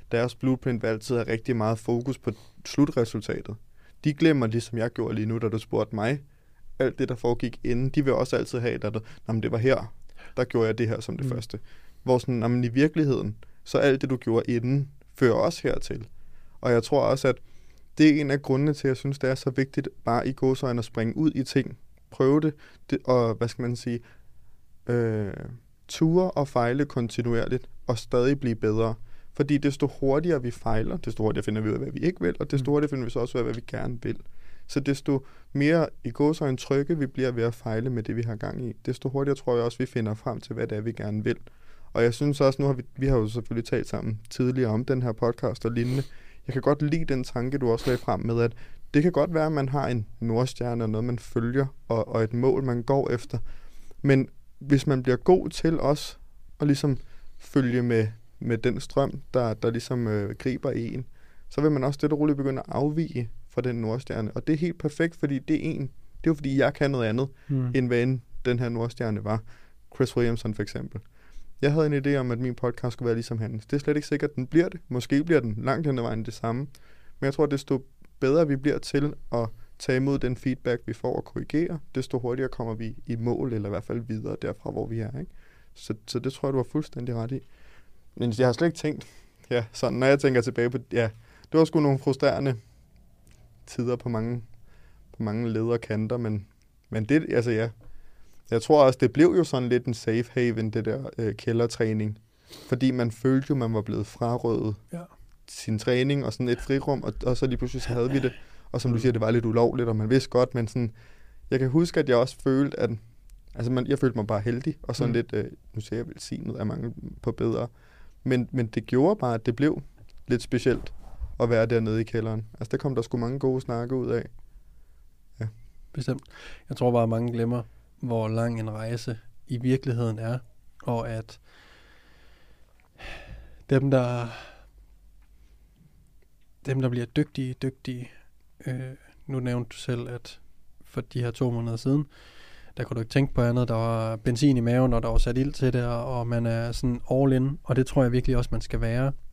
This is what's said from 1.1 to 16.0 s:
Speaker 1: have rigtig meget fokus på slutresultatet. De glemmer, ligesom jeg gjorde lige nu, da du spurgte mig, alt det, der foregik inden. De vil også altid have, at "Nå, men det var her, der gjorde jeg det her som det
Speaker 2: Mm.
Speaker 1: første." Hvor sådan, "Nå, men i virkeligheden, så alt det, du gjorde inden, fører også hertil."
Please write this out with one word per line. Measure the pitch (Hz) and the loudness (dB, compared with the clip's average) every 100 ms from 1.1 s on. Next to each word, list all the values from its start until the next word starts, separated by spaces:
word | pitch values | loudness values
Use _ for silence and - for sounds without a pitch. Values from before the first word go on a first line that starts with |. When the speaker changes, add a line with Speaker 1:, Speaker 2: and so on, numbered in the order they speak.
| 120 | 0
Speaker 1:
have | 110 | 0
rigtig | 113 - 117 | -2 0 0
meget | 107 113 | 2 0
fokus | - 120 127 127 | 0 0 0 -4
på | 120 - - - | -6 -6 -12 -18
slutresultatet. | - - 147 135 113 110 - - - 110 - - - - | -4 2 2 2 0 -2 -6 -6 -8 -14 -16 -20 -20 -4
De | 151 | -2
glemmer, | 143 160 147 113 | 4 6 6 2
ligesom | 117 - 117 | 0 -2 -2
jeg | 120 | -2
gjorde | - 113 | -2 -2
lige | 113 110 | -2 -2
nu, | 113 | 0
da | 113 | -2
du | 107 | -2
spurgte | - 110 107 | -2 -2 0
mig, | 107 113 143 - - - - - - | 0 0 -2 -6 -20 -20 -20 -10 0
alt | 131 - | 0 0
det, | 131 | -2
der | |
foregik | 120 123 117 123 - | 0 0 0 -2 -2
inden. | 123 120 135 | -2 0 0
De | 151 | 2
vil | 135 | 2
også | 113 123 127 | 2 2 0
altid | 113 123 | -2 -2
have, | 120 117 | -2 -2
at | 107 110 - - - | -4 -6 -8 -12 -4
"Nå, | |
men | 113 | -2
det | 113 | 0
var | 113 | 0
her, | 127 123 110 - - - - - | 2 2 -2 -14 -16 -16 -8 -4
der | |
gjorde | 123 120 110 | 0 2 2
jeg | 110 | 2
det | 113 | 0
her | 117 | -2
som | 113 113 | -6 -6
det | 135 | -4
Speaker 2:
Mm. | |
Speaker 1:
første." | 120 113 - - - - - | -4 -8 -12 -12 -16 -18 -6
Hvor | 127 127 | 2 2
sådan, | - | 2
"Nå, | 120 117 | 0 2
men | 123 | 2
i | 120 | 2
virkeligheden, | 127 156 160 147 110 101 - - - | 4 2 4 2 2 -2 -6 -14 -18
så | - - | -2 4
alt | 139 135 | 4 4
det, | 135 | 0
du | 131 | -2
gjorde | 117 113 - | 2 2 2
inden, | 120 123 139 139 - - | 0 2 0 0 -8 -10
fører | - 123 | 2 4
også | 113 127 - | 6 2 0
hertil." | 139 - - - | -2 0 -2 -6